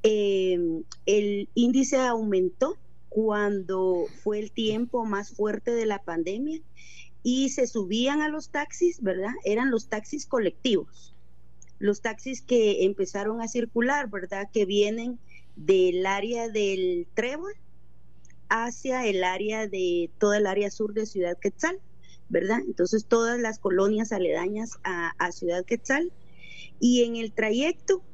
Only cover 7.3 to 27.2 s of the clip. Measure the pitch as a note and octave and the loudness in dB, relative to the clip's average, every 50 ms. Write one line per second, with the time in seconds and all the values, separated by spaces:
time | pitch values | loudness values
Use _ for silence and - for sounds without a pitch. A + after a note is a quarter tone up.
7.3 | B3 C4 C4+ C4 - - B3+ - - A3+ G3 F3+ G#3+ A3+ B3 C4+ C#4+ D4+ D4+ D4+ | 2 4 2 0 2 0 0 0 0 -2 -2 0 0 2 2 2 2 2 0 0
8.3 | D4+ D#4 D4+ - - D4 D4 D4 - - F4 F4 E4+ - B3 F#3+ F3+ F#3 F#3+ A3 | -2 -4 -8 -4 -4 -4 -4 -4 0 2 2 2 2 2 -2 0 0 0 -2 -4
9.3 | B3+ - - G3 G#3 A3+ B3+ C4+ A#3+ A3 - - A3 G#3+ G#3+ - - D4 - - | -4 -4 0 0 2 2 2 2 2 0 -2 -2 -6 -6 -4 -6 -8 -8 -4 0
10.3 | - B3 G#3+ F3 - - - C4 G#3+ E3+ - - - - - - - - - - | 0 2 2 0 -2 0 0 2 2 2 2 -2 -12 -14 -14 -14 -14 -14 -14 -14
11.3 | - - - - - - - - - - G3 G#3 G3+ - - A3+ G#3 - - C4 | -14 -14 -14 -14 -14 -14 -14 -14 -8 0 0 0 0 2 -2 -4 -4 -4 -6 -8
12.3 | C4 A#3+ - - B3 A#3 A3 G#3 G3+ - F#3+ G3 G3+ G3 F#3+ F#3 - G3+ G3+ G#3+ | -8 -8 0 4 4 6 6 6 6 4 4 2 4 0 -2 -2 -2 -2 -2 -2
13.3 | A3 A#3 A3+ A3+ - A#3+ A#3 A#3 - A#3 A#3 B3+ C#4+ D4 C#4 G#3+ G3+ G3 F3+ F#3 | -2 -2 -6 -2 -2 -2 -2 0 0 2 2 4 2 0 0 -4 -6 -6 -6 -6
14.3 | G3 G3 G3+ - - A3+ G3+ F#3 G3+ G3+ G#3 G#3 A3 A#3 A3+ B3 B3 A#3+ - - | -6 -6 -6 -2 0 0 2 4 4 4 4 4 2 -4 -4 -6 -6 -8 -12 -14
15.3 | - - - - - - D3+ D3+ G3 F#3 F#3 F#3 F3 F3+ F#3 F#3+ G3 G3+ G3+ A3+ | -14 -14 -14 -14 -12 -4 4 4 6 6 6 6 4 2 0 0 0 0 0 -2
16.3 | A#3+ A#3 A#3 A3+ G#3 G#3+ G#3 G3 G3 F#3+ F#3 F3+ F3+ F3 E3+ - - - A#3 B3 | -2 -2 -2 -2 0 0 2 2 2 0 0 0 0 0 -4 -2 -2 -2 -2 -2
17.3 | C#4 D#4 F4 G4+ G#4 - - - - - - - - - - - - - - - | -4 -4 -6 -8 -8 -10 -12 -14 -14 -14 -14 -14 -14 -14 -14 -14 -14 -14 -14 -14
18.3 | - - - - G#3+ A3+ A#3 A#3+ A#3 - - C4+ B3+ B3+ B3 A3 F#3+ F#3 F#3 F3+ | -14 -14 0 0 2 2 2 -2 -4 -4 -2 -2 -2 0 2 2 2 2 2 2
19.3 | F#3 F#3 G#3 G#3+ A3 A3 A3 G3+ G3 F#3+ F#3 F3+ F3 F3 E3+ E3+ - - G#3+ G#3 | 0 0 -2 -2 -2 -2 -2 -4 -2 0 0 2 2 0 0 -2 0 2 4 4
20.3 | G#3 G#3+ G#3 F#3+ F#3+ G3+ G3+ G3+ - - A3 G#3 G3+ A3 A3 G#3+ - G3+ F3+ F3 | 6 4 4 2 2 2 0 -2 -2 -4 -4 -2 -2 -4 -4 -2 -2 -2 0 0
21.3 | F3+ - - G3+ - - - E4 F#4 G4 - - - - - - - - - - | -2 -2 -4 -4 -2 0 -2 -2 -2 -4 -10 -12 -14 -14 -14 -14 -14 -14 -8 0
22.3 | - - - F#3+ A3+ A#3+ - B3 - - F3 F#3 - A3 - - A#3 A3+ A3+ A#3 | 0 0 2 2 0 0 0 -4 0 0 2 2 2 0 4 4 4 4 4 2
23.3 | A#3+ A#3+ A#3 A3 G#3+ - - G3 F3+ F#3 G3 G3+ A3 G#3+ A#3 G#3+ A3 F#3+ F#3 E3 | 2 0 0 -2 -4 -2 -2 2 4 4 4 4 4 2 0 0 0 0 2 2
24.3 | D3+ E3 F3 F#3+ G#3 G#3+ A3+ A#3 - - - F#3+ F3+ F3 E3+ E3 - - E3 D#3 | 0 0 0 -2 -2 -4 -6 -6 -8 -8 -6 -4 -2 -2 -2 -4 -2 -2 -2 -2
25.3 | F3 - - E3+ E3+ F3+ F#3 - A#3 A#3 - - C4 D4 E4+ F4+ - - - - | -2 -4 -2 -2 -2 -2 0 0 -2 -2 0 0 0 0 0 -2 -4 -10 -14 -14
26.3 | - - C6+ C6+ C6+ C6+ - - - - - B3 B3 B3 A#3+ A#3 A#3 A3+ | -14 -14 -14 -14 -12 -12 -12 -14 -4 4 6 6 8 6 4 4 2 -4